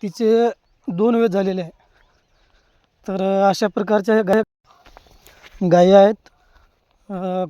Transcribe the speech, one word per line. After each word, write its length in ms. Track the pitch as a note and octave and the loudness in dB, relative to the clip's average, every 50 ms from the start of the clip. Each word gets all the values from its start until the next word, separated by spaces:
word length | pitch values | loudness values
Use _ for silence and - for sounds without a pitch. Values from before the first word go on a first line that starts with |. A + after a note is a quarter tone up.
तिचे 480 | A3 G3 - - A#3 A3 A3+ A3+ A#3 A#3 G3+ - _ _ _ _ _ - | -12 -12 -8 -4 -2 0 0 0 0 -2 -4 -6 _ _ _ _ _ -10
दोन 280 | F3 E3+ G#3+ A#3+ A#3 | -6 -2 0 0 0
वेध 160 | A#3 A#3 G#3+ | 0 0 -2
झालेले 300 | F3 G3 F#3+ G3 F#3 F#3 | -2 -2 -4 -4 -4 -6
आहे. 100 | E3+ E3+ - _ _ _ _ _ _ _ _ _ _ _ _ _ _ _ _ _ _ _ _ _ _ _ _ _ _ - | -8 -12 -14 _ _ _ _ _ _ _ _ _ _ _ _ _ _ _ _ _ _ _ _ _ _ _ _ _ _ -10
तर, 360 | F#3+ F#3+ F#3+ G3 G3 G3 G3 | -6 -4 -4 -2 0 0 0
अ, 60 | G3 | 0
अशा 180 | F#3 - A3 G3+ | 0 0 -2 -4
प्रकारच्या 480 | - - G3 G3+ G#3+ G#3 F#3+ A#3 G#3+ | -4 -4 -4 -2 -2 -2 0 0 0
ह्या 180 | A3 G#3 F3+ G3+ | 0 0 0 0
गाय, 100 | A3 G#3+ - _ _ _ _ _ _ _ - - - _ _ _ _ _ _ _ _ - - - - G3 F3 | 0 -2 -4 _ _ _ _ _ _ _ -20 -20 -20 _ _ _ _ _ _ _ _ -20 -20 -10 -6 -2 2
गायी 220 | F3 F3 F3 F#3 | 2 4 4 6
आहेत. 380 | G3 G3 G3 G#3 A3+ - _ _ _ _ _ _ _ _ _ _ _ _ _ _ _ _ _ - | 6 6 6 4 2 -2 _ _ _ _ _ _ _ _ _ _ _ _ _ _ _ _ _ -16
अ, 340 | G3 F3 F#3 F#3 F3+ F#3 F#3 | -12 -10 -8 -6 -6 -6 -6